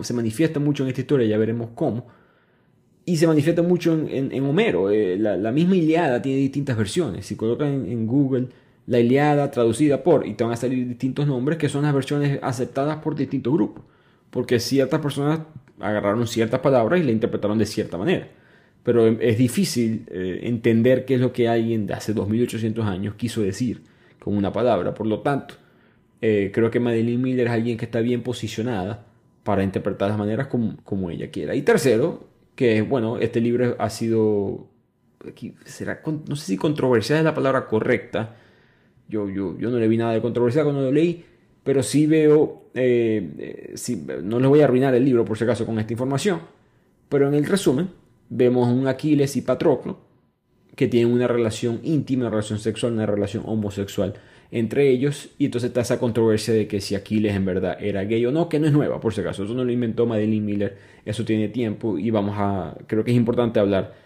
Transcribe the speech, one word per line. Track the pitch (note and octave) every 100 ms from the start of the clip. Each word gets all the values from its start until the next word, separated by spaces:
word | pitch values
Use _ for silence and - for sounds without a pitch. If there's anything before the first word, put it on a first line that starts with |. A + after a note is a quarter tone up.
se | B2
manifiesta | B2 A2+ A2+ D#3+ D3
mucho | D3 C#3+
en | C3
esta | C3
historia, | B2 C#3+ A2
ya | G#2+
veremos | A2 A#2 A2+
cómo, | - D#3 A2 - - _ _ _ _ _ _ _ _
y | - E3
se | E3
manifiesta | D#3 D3+ E3+
mucho | F3 F3 E3+
en, | D#3+ C#3
en, | A#2+ C#3
en | C3
Homero. | C#3 D#3+ A3+ F2 G2
Eh, | G#2+ F#2+ F#2
la, | G#2+ F#2
la | A2
misma | C#3 F3 F#3+
Ilíada | D#3 D#3+ D#3+ A#2+
tiene | C3+ C3+
distintas | C3+ C#3+ C3+ A2+
versiones. | G2+ F3+ C#3+ F#2+ -
Si | G#2
colocan | A2 A#2+ D3
en, | C#3 F#2
en | A#2 A2+
Google | C3+ C3+ B2+ B2 - _ _ -
"La | A#2+
Ilíada | A#2+ C3+ D3 C#3+ C#3
traducida | A#2+ A#2 A#2 D3+ C3+
por", | F3 C3 -
y |
te | G#2
van | A#2
a | A#2
salir | C3 C3 B2
distintos | A#2+ C3+ C3+ D3
nombres | B2+ C3+ D#3+
que | D3
son | C#3+
las | D3+
versiones | C#3 C3 D3 C#3+ C#3
aceptadas | A#2+ A#2+ B2 C3+ D3 D3+
por | D#3
distintos | D3 C3+ C3+ A#2+
grupos, | E3+ G#3 - - _ _ _ _
porque | B2 B2+ A#2+
ciertas | - C3+ C3 D#3
personas | D3 C#3+ C#3+ D#3+ D#3 - - -
agarraron | G2+ G#2+ G2+ A2 A#2
ciertas | A2+ A2+ A#2+
palabras | D3 B2+ A2 F3+
y |
la | C#3+
interpretaron | A2+ A2+ A2 G#2 A2
de | G#2
cierta | - - E2+
manera. | A2+ D#3 - - _ _ _ _
Pero | - A#2 A2+
es | A2 A#2+ A2
difícil, | B2 - F#3+ B2 A2+ A2 -
eh, | F#2 F#2 F2+
entender | A2+ A#2+ A#2+ A2+ B2 B2+
qué | B2+ B2+
es |
lo | B2
que | B2 A#2
alguien | A#2 A2+ A2+ G2+
de |
hace | - -
dos | A2 G2+
mil | A2
ochocientos | A#2+ A2+ A2 A2 G#2+
años | F2+ G#2 -
quiso | A#2 A2+
decir | G2 F#2+ B2+ - - _ _ _
con | G2+
una | G2+ G2
palabra. | G2 A#2+ G2 -
Por | - G#2+
lo | G#2
tanto, | D3 C#3 - - _ _ _ _ _ _ A2
eh, | G#2 F#2+
creo | A2+ A2+
que | A#2+
Madeleine | A#2+ A2+ A#2 A#2+
Miller | B2+ B2+ A#2
es |
alguien | A#2 A#2 A2+
que |
está | A2+ A#2+
bien | A#2+ A#2+
posicionada | A#2 A#2 G#2 - B2 G#2 F#2 A2 - _ _ _
para | - G2
interpretar | G2 - G#2 F#2+ G2+
las | G#2+
maneras | G#2 A2 C#3+
como, | B2 A2 D2+
como | - G2+ F2+
ella | D#2 -
quiera. | - D2+
Y | A2+
tercero, | - F3+ C3 A2 D3+ - - _ _
que, | - A#2+ G#2+
bueno, | G#2+ C3+ A2 A#2+
este | A2+ A#2
libro | A#2 A#2+ B2 -
ha | A2+
sido, | A2+ A2+ A2+ G#2+ G#2 G2 E2+ - _ _ _ _ _ -
aquí, | - A2 - -
será | - G2 -
con-, | D#3 D3+ -
no |
sé | C#3+ -
si | G3
controversial | E3 D3 B2+ A#2 - D3+
es | D#3+
la |
palabra | C#3 C3+ C3 -
correcta. | G#2+ A#2+ A#2+ - E3 A2+ - _ _ _ _ _ _ -
Yo, | G#2+ G2+
yo, | F#2+ F#2 E2+
yo | G#2+
no | B2
le | A2
vi | A2+
nada | A#2
de | A2+
controversial | A#2 A#2+ A#2+ C#3+
cuando | D3 C#3
lo | C3+
leí, | D3 F3 E3+ - _ _ _
pero | C#3 C3+
sí | - C#3+ D3+
veo, | D#3+ D3+ D3+ B2+ - -
eh, | A#2+ B2+ A#2+ A2+ G#2+ E2 -
eh, | - - -
sí, | - - G#2 C#2 C2
no | F2+ A#2
les | C3+
voy | D3
a |
arruinar | C#3 B2+ C3+
el | B2
libro | C3+ A#2+ G2
por | G#2+
si |
acaso | A#2+ G#2+ A2
con | A2
esta | A2
información, | A2+ C3 C#3 G#3 E3 - _ _ _ _ _ _
pero | C#3+ C#3
en |
el | D3
resumen | D3+ F#3+ E3 C3 F#3 - _ _ -
vemos | A#2 B2 B2 A#2+
un | B2 C3+
Aquiles | C3 D3+ D3 C#3 B2
y |
Patroclo | - B2+ E3+ B2+ - - _ _ _ _ _ _ _
que | - B2+
tienen | A#2+ A#2+
una | A#2+ B2
relación | A#2+ A2+ A2+ A#2+ A2+
íntima, | - D3+ - C3+
una | A#2
relación | G#2+ G#2+ G#2
sexual, | A2+ - A#2+
una | A2+ G#2+
relación | G2+ G2 A#2 -
homosexual | A2 G#2 G2+ G2 - F#2+ - - - _
entre | A#2+ A2 C3+ C#3+
ellos, | B2+ C#3+ C#3+ - -
y | C#3
entonces | A#2+ A#2+
está | B2+
esa | A2+ A#2+
controversia | B2 A2+ A2+ G#2+ A#2+
de | A2 G#2
que | G2+
si | -
Aquiles | G2 - G#2+ G#2+
en | G2
verdad | F#2+ F#2 F#2 -
era | G2+ G2
gay | G2+ A2+ A#2+
o |
no, | D#3 E3+
que | D3+
no | D3+
es |
nueva, | D3 F#2+ B1
por | A2+
si | G#2
acaso, | E2 F2+
eso | G2+
no | B2
lo | B2+
inventó | B2 A#2 A2 A#2
Madeleine | A2 G#2+ A2
Miller, | G#2 G#2 G2 - - -
eso | G#2+ G#2+
tiene | A2 A2 G#2
tiempo, | A#2 A2+ G2+ A2+ E2
y | A2+
vamos | G#2+ G2+ G2+
a, | G2+ F#2+ D#2+ - -
creo | A2
que | A#2
es | B2
importante | A#2 A#2+ A#2 A2+
hablar | G2+ G2 A2+ -